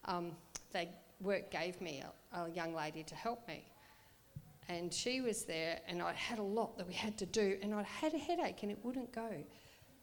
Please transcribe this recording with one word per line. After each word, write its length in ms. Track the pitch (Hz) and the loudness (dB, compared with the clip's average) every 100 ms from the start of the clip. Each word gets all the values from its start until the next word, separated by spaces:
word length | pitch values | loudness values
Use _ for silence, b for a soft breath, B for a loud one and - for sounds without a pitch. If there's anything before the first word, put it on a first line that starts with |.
| - | -2
um, 300 | 180 170 160 - - - | 0 0 -6 -10 -10 -4
they, 200 | 190 175 - - - | -2 -2 -6 -16 -4
work 300 | 196 196 - | 2 4 2
gave 320 | 170 175 180 | -2 0 -2
me 200 | 180 135 | -4 -4
a, 360 | - - - 180 | -6 -10 -8 -4
a 120 | 170 | -2
young 260 | 175 165 165 | 0 0 0
lady 280 | 156 156 | -2 -2
to 120 | 156 151 | -8 -4
help 320 | 226 233 - | -2 -2 -4
me. 180 | 160 - - b b b b b - - - - | -8 -10 -20 b b b b b -14 -14 -12 -4
And 260 | 175 175 | -2 0
she 280 | - 247 262 | 0 2 4
was 240 | 254 214 - | 4 2 0
there, 360 | 160 165 165 180 | 0 2 0 -2
and 120 | 175 | 0
I 140 | 170 | 2
had 240 | 160 - 226 | 0 0 0
a 60 | |
lot 340 | 202 220 226 214 | 2 2 2 0
that 100 | 180 | -4
we 60 | |
had 240 | 180 220 208 | -2 -2 0
to 80 | 180 | 0
do, 320 | 220 196 196 | 4 6 4
and 120 | 208 | 2
I 80 | 208 | 0
had 320 | 196 - 311 | 0 2 2
a 60 | 311 | 2
headache, 420 | 302 349 233 180 | 2 4 2 0
and 100 | 202 | -2
it 120 | 208 | -2
wouldn't 280 | 240 262 240 | -2 -2 -2
go. 320 | 226 226 165 - b b b b b | -4 -4 -4 -8 b b b b b